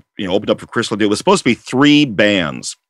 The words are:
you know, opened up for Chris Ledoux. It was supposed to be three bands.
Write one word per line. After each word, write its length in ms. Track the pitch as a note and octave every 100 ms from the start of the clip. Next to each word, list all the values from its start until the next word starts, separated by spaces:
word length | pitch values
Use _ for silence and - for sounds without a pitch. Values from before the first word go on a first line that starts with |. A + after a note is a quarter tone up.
| _ -
you 100 | G2
know, 60 |
opened 160 | G2 G#2+
up 80 | G#2
for 80 | -
Chris 220 | A#2+ A2+
Ledoux. 140 | A2 G#2
It 40 |
was 80 | G#2
supposed 260 | - G3
to 60 | C#3
be 60 | A2
three 500 | - B2+ D3 D3 D3
bands. 720 | G#2 G#2 G2+ D#2+ B1 - -